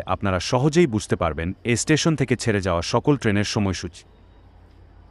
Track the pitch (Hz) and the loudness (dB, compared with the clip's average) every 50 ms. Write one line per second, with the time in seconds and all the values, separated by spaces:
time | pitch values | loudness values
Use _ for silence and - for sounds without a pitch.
0 | - - 92 - - 98 92 90 - - - 123 131 156 143 170 180 143 107 107 | -2 -4 -4 -2 0 0 0 0 0 0 0 2 2 2 4 4 2 4 2 -2
1 | - - 113 92 90 82 76 73 82 90 95 - - 113 120 107 - - 156 143 | -2 -2 -2 0 0 -2 -2 -2 -4 -6 -6 -6 -2 -2 0 0 2 2 0 2
2 | - 170 156 131 139 - 123 110 - 120 104 101 90 98 85 85 85 - - 117 | 2 0 0 0 0 0 0 -2 0 0 0 0 0 0 0 0 0 0 -2 0
3 | - - 147 135 - 113 98 101 104 - - 117 104 95 87 - - 85 - - | 2 2 0 2 2 0 2 2 0 0 0 0 0 0 -2 -4 -6 -10 -12 -14
4 | - - - _ - - - - - - - - - - - - - - - - | -20 -20 -20 _ -20 -20 -20 -20 -20 -20 -20 -20 -20 -20 -20 -20 -20 -20 -20 -20
5 | - - | -20 -20